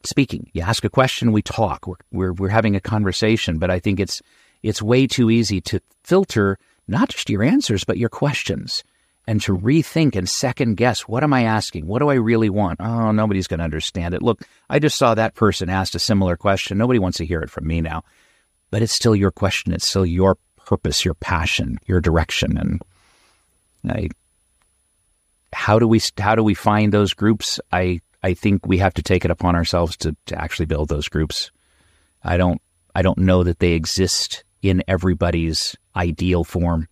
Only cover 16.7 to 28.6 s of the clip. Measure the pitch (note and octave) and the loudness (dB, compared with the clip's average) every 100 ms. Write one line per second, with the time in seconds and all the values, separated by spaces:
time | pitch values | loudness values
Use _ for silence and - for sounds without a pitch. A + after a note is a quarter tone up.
16.7 | G2+ A#2+ B2 F#2 - E2 E2+ D#2 - D#2 | -2 2 2 0 -4 -4 -4 -6 -8 -4
17.7 | E2 D#2+ D#2+ - _ _ _ _ _ _ | -2 -2 -6 -12 _ _ _ _ _ _
18.7 | G#2 A2 - A#2+ G#2 G2 - F#2+ - - | -2 0 2 2 4 2 0 -2 -2 -4
19.7 | E2+ - G2 F#2 E2+ F#2+ - _ _ - | -4 -2 0 2 4 4 2 _ _ -4
20.7 | G2 - - F2+ E2 - E2+ E2 - - | -2 0 -2 -2 -4 -4 -2 0 -2 -4
21.7 | - - F#2 E2+ E2 D#2+ - - - D#2+ | -6 0 0 2 0 0 -2 -2 -2 -2
22.7 | E2+ - _ _ _ _ _ _ _ _ | -4 -8 _ _ _ _ _ _ _ _
23.7 | _ - - - - _ _ _ _ _ | _ -6 -4 -6 -10 _ _ _ _ _
24.7 | _ _ _ _ _ _ _ _ - - | _ _ _ _ _ _ _ _ -6 2
25.7 | G#2+ A2+ A2+ - - G2+ A2+ A2 G2 - | 4 6 4 2 -2 0 2 2 2 2
26.7 | G#2+ G#2+ G#2 G2+ - G#2 G#2+ - - - | 2 4 4 2 2 2 2 -2 -8 -4
27.7 | F2+ F2+ F2 _ _ F#2+ F2 G#2+ G2 | -2 0 -2 _ _ -4 0 0 0